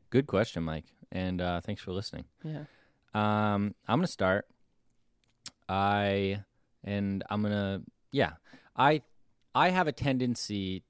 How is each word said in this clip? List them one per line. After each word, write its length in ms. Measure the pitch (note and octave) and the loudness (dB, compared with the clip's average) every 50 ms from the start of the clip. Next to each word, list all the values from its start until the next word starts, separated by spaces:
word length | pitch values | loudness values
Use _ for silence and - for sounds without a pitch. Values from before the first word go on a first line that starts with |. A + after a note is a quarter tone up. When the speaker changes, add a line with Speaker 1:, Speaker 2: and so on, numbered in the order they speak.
| _ _ | _ _
Speaker 1:
Good 160 | - A#2+ C#3 | 2 2 2
question, 380 | - - F#2+ A2+ - - - E2 | 2 2 2 2 0 -2 -4 -4
Mike. 220 | D#2+ D#2+ D#2 - _ _ _ - - | -4 -4 -6 -8 _ _ _ -18 -10
And, 280 | - F#2 F#2 F#2 F#2 F2+ | -8 -6 -4 -4 -2 -2
uh, 220 | F2+ F2+ F2 E2+ | -2 -2 -2 -4
thanks 180 | - - G#2 G2+ | -4 -6 -8 -8
for 120 | - - | -8 -8
listening. 340 | F2+ F#2+ G2 - - D2+ - - _ _ - | -8 -6 -8 -8 -10 -14 -14 -16 _ _ -12
Speaker 2:
Yeah. 200 | D#3 D#3 D3 D3 - _ _ _ _ _ _ _ _ - | -12 -10 -10 -12 -14 _ _ _ _ _ _ _ _ -2
Speaker 1:
Um, 640 | G#2+ G#2+ G#2+ G#2+ G#2+ G#2+ G#2+ G#2 G2+ G2+ G#2 G2 _ _ - | 0 2 2 2 2 2 2 2 0 0 -2 -4 _ _ 0
I'm 120 | G#2+ C3+ | 0 0
gonna 80 | F#3 E3+ | 0 0
start. 400 | - - G2 F#2 F#2+ G2+ - _ _ _ _ _ _ _ _ _ _ _ _ _ _ _ _ _ _ _ - - - _ _ - | -2 0 2 4 4 2 0 _ _ _ _ _ _ _ _ _ _ _ _ _ _ _ _ _ _ _ -18 -18 -18 _ _ -2
I, 760 | F#2+ G2 G2 G2+ G2+ G#2 G2+ G2+ G2 G2 G2 F#2+ G2 G#2 G2+ _ _ _ _ _ _ _ - | 0 2 4 4 4 4 2 2 2 2 2 0 -2 -4 -6 _ _ _ _ _ _ _ -8
and 400 | G2 G2+ G2+ G2+ G2 G2 G2 - - | -4 -4 -2 -2 -2 -2 -4 -4 -4
I'm 140 | G2+ G#2 G#2+ | -4 -2 0
gonna, 400 | G#2 G#2 G#2 G2+ G2 G2 F#2+ - - - _ _ _ | 0 0 0 0 -2 -2 -6 -8 -12 -20 _ _ _
yeah. 200 | - C3+ B2 D#2+ - - _ _ - - _ _ _ | -2 0 0 0 -2 -6 _ _ -20 -20 _ _ _
I, 280 | - B2+ C#3 D#3 D3+ - _ _ _ _ _ _ _ _ _ - | 2 4 4 4 2 -2 _ _ _ _ _ _ _ _ _ 0
I 160 | B2+ D3+ F3+ | 2 2 4
have 180 | F#3 F#3 F3 D#3 | 4 2 0 0
a 40 | |
tendency 880 | C3+ - B2 C#3 C3 B2+ B2+ B2 A#2+ - - - G#2 G2+ F#2+ F#2 F#2+ F#2 - _ | -2 -2 0 0 0 0 0 0 -2 -2 -4 -6 -4 -4 -4 -4 -6 -8 -10 _